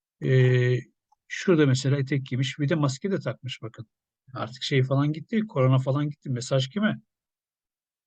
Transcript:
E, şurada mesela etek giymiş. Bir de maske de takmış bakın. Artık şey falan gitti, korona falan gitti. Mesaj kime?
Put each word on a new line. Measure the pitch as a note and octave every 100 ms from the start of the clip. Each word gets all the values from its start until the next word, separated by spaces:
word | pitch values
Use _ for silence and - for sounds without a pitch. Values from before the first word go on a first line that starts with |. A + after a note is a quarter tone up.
| _ -
E, | C#3+ C3 B2+ B2+ B2 B2+ - _ _ _ -
şurada | - - D#3+ C#3+
mesela | C3 C3+ C#3+
etek | C3 C#3+ C3
giymiş. | B2+ C3+ -
Bir | D3
de | E3+
maske | C#3+ - G3
de | F3+
takmış | C3 A2 B2+ -
bakın. | A2 - A2 _ _ _ _
Artık | B2 A2+ -
şey | - C#3
falan | C3 C#3 D3
gitti, | D#3 - A3+ G#3+
korona | C#3 C3 C3
falan | C3+ C3+ D3
gitti. | - -
Mesaj | A#2+ A#2+ C3+ C3
kime? | G3+ G#3+ C#3+ _ _ _ _ _ _ _ _ _ _